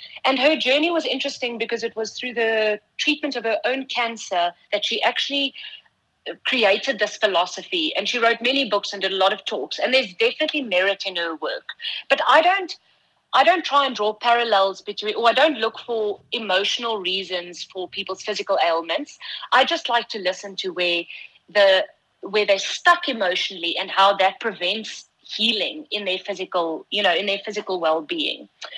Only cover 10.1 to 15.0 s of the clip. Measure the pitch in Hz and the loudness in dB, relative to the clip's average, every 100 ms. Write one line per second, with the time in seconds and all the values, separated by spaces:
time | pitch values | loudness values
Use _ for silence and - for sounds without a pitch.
10.1 | 180 226 - 302 302 240 180 190 190 196 | 0 0 2 -2 -2 -2 0 2 0 -4
11.1 | 180 170 160 160 - - - - - - | -4 -4 -4 -6 -6 -10 -12 -10 -8 0
12.1 | - - 285 339 392 359 - _ _ _ | 2 6 6 6 4 0 -10 _ _ _
13.1 | _ _ - 277 359 311 277 269 214 208 | _ _ 4 6 4 2 2 2 0 -2
14.1 | 208 240 233 233 196 196 190 - 208 | 0 2 2 4 4 4 0 -8 -6